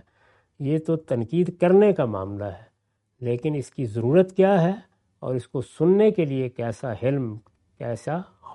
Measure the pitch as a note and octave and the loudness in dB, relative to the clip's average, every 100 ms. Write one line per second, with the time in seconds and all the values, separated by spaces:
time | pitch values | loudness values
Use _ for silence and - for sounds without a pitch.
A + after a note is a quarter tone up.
0 | - _ _ _ _ - C#3 D#3 D#3+ D#3+ | -12 _ _ _ _ -8 -4 -2 -2 -4
1 | - A#2+ A2 E3 F3+ F3+ F3+ F#3+ G#3 F#3+ | -2 -4 -2 0 -2 0 4 6 6 4
2 | B2 G2+ F#2+ G2+ G#2 F2+ - _ _ _ | 0 -4 -6 -8 -10 -12 -18 _ _ _
3 | _ - B2 A#2+ D#3 D3+ - - B2 A2 | _ -10 -6 -4 -4 -4 -6 -6 -6 -2
4 | A#2 E3+ F#3 - F#3+ G3 E3+ G#3 - _ | 2 4 2 2 4 4 2 -2 -10 _
5 | _ _ C3 B2+ - C3+ A#2+ - E3 G3 | _ _ -6 -6 -6 -8 -8 0 2 4
6 | G#3+ F#3 D3+ C3+ B2+ - A#2 A2 C3+ G#2 | 4 2 -2 -2 -6 -6 -8 -6 -8 -4
7 | B2+ C#3 A#2+ G#2+ _ _ _ - A#2+ A#2 | -2 -2 -4 -10 _ _ _ -12 -10 -8
8 | - E3 F#3+ _ - | -6 -8 -8 _ -6